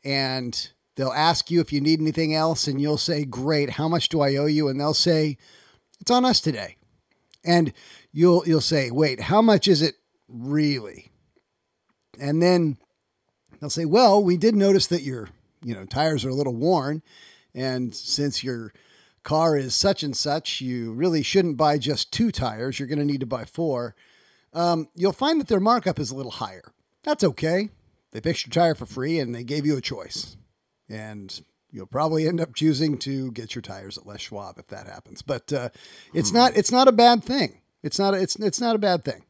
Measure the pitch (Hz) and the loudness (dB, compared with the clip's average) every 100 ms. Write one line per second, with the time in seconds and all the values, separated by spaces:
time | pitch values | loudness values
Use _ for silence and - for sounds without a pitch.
0 | 139 139 135 131 123 - - _ _ - | -2 -2 -2 -4 -6 -8 -10 _ _ -6
1 | 131 123 160 170 - 170 160 147 143 160 | -4 2 2 2 0 0 0 0 2 2
2 | 156 151 160 156 160 156 - 135 147 147 | 0 0 -2 0 0 0 -2 -2 0 0
3 | - 151 143 117 135 156 143 117 156 165 | -2 -2 -4 -4 -2 0 0 -2 -2 0
4 | - 165 143 139 147 151 147 135 147 151 | 0 0 0 2 0 2 0 0 -2 0
5 | - 160 156 139 _ - _ _ _ _ | 2 2 2 -2 _ -20 _ _ _ _
6 | - 247 254 240 - 120 95 - _ _ | 0 2 4 2 0 -4 -6 -12 _ _
7 | _ _ _ _ 165 170 156 - - - | _ _ _ _ 2 4 4 -2 -20 -20
8 | _ 147 175 175 170 160 - 156 131 123 | _ 2 6 6 4 2 2 0 0 2
9 | 156 131 113 202 226 202 - 165 156 - | 0 0 2 4 6 6 6 4 2 -2
10 | _ _ _ 123 123 147 151 139 104 - | _ _ _ -14 -4 0 0 -2 -8 -18
11 | - _ _ _ _ _ _ _ _ _ | -20 _ _ _ _ _ _ _ _ _
12 | _ - 143 156 175 180 165 131 _ _ | _ -10 -4 2 4 4 2 -2 _ _
13 | _ _ _ _ _ - 147 160 165 185 | _ _ _ _ _ -14 -8 -4 2 6
14 | 247 202 196 175 202 214 196 196 - 175 | 6 6 4 4 4 4 4 4 2 -2
15 | 139 127 101 - _ _ 120 101 95 127 | -4 -10 -12 -18 _ _ -12 -10 -8 -2
16 | 160 151 127 131 139 117 147 180 135 156 | 0 0 -2 -2 -4 -2 2 2 0 -6
17 | - - - _ _ 127 131 127 123 - | -10 -20 -20 _ _ -8 -6 -4 -6 -8
18 | - - 143 - 127 120 110 _ _ _ | -6 -2 -2 -4 -6 -8 -10 _ _ _
19 | _ _ - 156 165 151 131 - 196 190 | _ _ -2 2 4 2 0 0 0 0
20 | 151 127 - 143 - - 127 123 113 113 | -4 -4 -2 -4 -4 -8 -6 -6 -6 -2
21 | 175 165 139 190 175 135 151 147 131 143 | -2 0 0 2 2 2 2 2 -2 -4
22 | - - 226 - 123 107 127 131 135 147 | -4 0 0 0 -4 -4 -6 -6 -6 -2
23 | 147 139 127 120 113 - 165 127 120 - | -2 -2 -4 -6 -8 -6 -4 -4 -6 -12
24 | _ _ _ _ _ 165 175 165 156 - | _ _ _ _ _ -2 0 0 -2 -2
25 | 185 175 277 320 - 202 202 240 190 151 | -2 0 0 0 2 2 4 2 0 -4
26 | 135 131 131 - 104 92 - _ _ _ | -6 -6 -10 -8 -10 -10 -20 _ _ _
27 | - 302 180 120 160 180 208 _ _ _ | -4 0 0 0 -2 -2 -2 _ _ _
28 | _ - 156 170 - 135 170 156 117 - | _ -8 -4 -4 -4 2 2 2 -6 -8
29 | 131 165 131 120 120 147 147 143 - 117 | -4 -2 -2 -6 -6 -2 0 0 -2 -10
30 | - - - - _ _ _ _ _ 110 | -10 -12 -12 -16 _ _ _ _ _ -16
31 | 107 104 98 - - _ _ 110 95 127 | -14 -14 -16 -18 -20 _ _ -18 -8 -4
32 | 156 156 160 170 165 123 156 139 156 135 | -2 0 0 -2 -4 0 0 2 0 -2
33 | 135 135 131 117 110 123 - 95 98 98 | -4 -6 -6 -10 -12 -12 -12 -14 -14 -16
34 | - 101 - 104 98 - - 98 101 95 | -16 -16 -14 -14 -14 -18 -18 -16 -16 -20
35 | - - - - - 143 120 _ - - | -20 -20 -8 -8 -4 -6 -6 _ -20 -20
36 | - 160 147 220 247 233 196 247 262 226 | -8 -4 0 4 4 4 2 4 6 8
37 | 240 240 - 269 175 - _ _ 151 - | 6 6 0 -2 -2 -6 _ _ -8 -2
38 | 196 196 190 - 214 - 240 220 202 175 | 0 0 -2 -2 -4 -2 -2 0 2 0
39 | - - _ | -2 -10 _